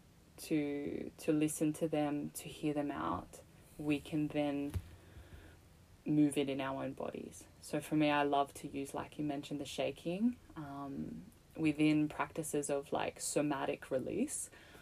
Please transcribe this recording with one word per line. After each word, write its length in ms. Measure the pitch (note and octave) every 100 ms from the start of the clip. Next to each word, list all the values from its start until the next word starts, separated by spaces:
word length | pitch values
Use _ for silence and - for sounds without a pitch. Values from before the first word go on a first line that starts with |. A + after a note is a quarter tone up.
| - - - -
to, 680 | - D#3 C#3+ C#3+ C#3+ - - -
to 140 | -
listen 400 | D3+ D#3 - D#3
to 140 | D3+ D#3+
them, 420 | D#3 D3 D3 D3+
to 100 | - D#3+
hear 240 | - D3+
them 160 | D3 C#3+
out, 500 | C#3+ E3 F3+ - - - - - -
we 200 | D3+ C#3+
can 300 | - D#3 D3
then 460 | D3 D3 C#3+ C#3+ - - - - - - - - - - - - -
move 340 | - D3+ D3 D3
it 100 | C#3
in 120 | C3+
our 240 | C3+ C3+
own 80 | C3+
bodies. 520 | C#3 - - - - - -
So 200 | - D3+
for 140 | -
me, 160 | D#3 D3
I 120 | D3
love 320 | C#3+ C#3+ C#3
to 140 | - C#3+
use, 260 | C#3 C#3
like 240 | D3 - -
you 60 |
mentioned, 360 | D3+ C#3+ D3 D3
the 40 |
shaking. 720 | C#3 - C3 C#3 E3+ F#3 A#3+ A#3+ - -
Um, 680 | C#3+ C#3 C#3 C#3 - E3 F#3 - - -
within 520 | D#3 D3 D#3 D3+ D3+
practices 640 | - C#3+ - D#3 D3 C#3+
of, 220 | C#3 C#3+
like, 280 | - - -
somatic 680 | - D3+ D3 C#3 C#3 - -
release, 580 | C3 A#2 - D4 - - - - -